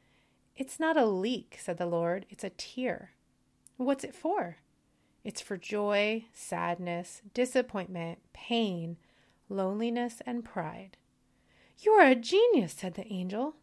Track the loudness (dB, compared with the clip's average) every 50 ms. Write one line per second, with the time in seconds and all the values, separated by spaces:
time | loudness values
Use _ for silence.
0 | _ _ _ _ _ _ _ _ _ _ _ -10 -10 -8 -4 -2 0 2 4 4
1 | 4 4 2 0 0 -2 -2 -4 -8 -12 -18 -12 -8 -6 -4 -4 -2 -2 0 0
2 | 0 0 -2 -2 -6 -12 -16 -10 -10 -10 -10 -10 -14 -12 -8 -6 -4 -4 -4 -6
3 | -8 -18 _ _ _ _ _ _ _ _ _ _ _ -18 _ -4 -2 -2 -2 -2
4 | -4 -14 -12 -6 -4 -2 -2 -2 -4 -6 -8 -16 _ _ _ _ _ _ _ _
5 | _ _ _ _ -14 -12 -12 -10 -8 -8 -8 -8 -8 -6 -4 -2 0 2 2 2
6 | 2 2 0 -4 -6 -12 -18 -16 -12 -8 -6 -4 -2 -2 -2 -4 -4 -6 -6 -6
7 | -6 -10 -14 -20 -18 -8 -2 -2 -2 0 2 0 0 0 -4 -8 -8 -6 -8 -8
8 | -8 -8 -10 -12 _ _ -20 -14 -6 -2 0 0 0 0 -2 -4 -6 -8 -10 -12
9 | _ _ _ _ _ _ _ _ _ -8 -4 -2 -2 -2 -2 -2 -2 -2 -2 -2
10 | -4 -4 -6 -10 -10 -8 -8 -8 -8 -8 -8 -8 -6 -8 -8 -12 -16 -20 -20 _
11 | _ _ _ _ _ _ _ _ _ _ _ _ _ _ _ 0 4 8 10 10
12 | 10 10 8 6 2 2 4 6 6 6 6 4 2 0 -4 -8 -8 -8 -8 -8
13 | -10 -8 -6 -6 -6 -4 -4 -4 -4 -4 -6 -10